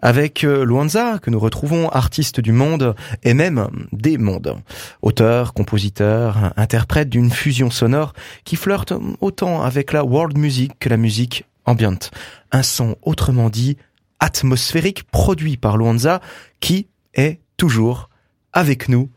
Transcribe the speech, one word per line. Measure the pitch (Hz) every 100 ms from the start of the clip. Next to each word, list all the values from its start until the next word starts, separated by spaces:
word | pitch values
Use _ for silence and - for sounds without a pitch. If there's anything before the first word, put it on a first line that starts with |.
avec, | 120 120 147 -
euh, | 151 139
Luanza, | 127 123 147 202 240 214
que | -
nous | 113
retrouvons, | 110 - 147 165 165
artiste | 131 123 - 147 -
du | 113
monde | 113 143 160 127 104 - -
et | 127
même | 123 170 143 101 - -
des | 104 131 151
mondes. | 107 92 - 53 - - - -
Auteur, | - - 113 120 120
compositeur, | - 98 107 101 101 104 110 117 107 98 -
interprète | 107 113 117 - 147
d'une | 120 123
fusion | 120 - 123 127
sonore | 117 117 135 151 - - -
qui | - 165
flirte | - 196 190 180 - -
autant | 196 190 185 165
avec | 127 127 139
la | 151
world | 139 131 165 143
music | 151 127 131 -
que | -
la | 117
musique | 113 104 123 - - _ -
ambiante. | 120 110 92 - - - - _
Un | 131
son | 127 - 117 107
autrement | - 156 - 127 113
dit | 107 127 147 _ _ _ _
atmosphérique, | 151 - 135 127 - 160 165 196 -
produit | - - 180 156 127
par | 107 104
Luanza, | 113 117 131 180 - - - _
qui | - 185 196 _ _
est | - 143 160 _ _
toujours | 175 113 113 123 - _ _ _ _
avec | - 165 131 -
nous | 123 131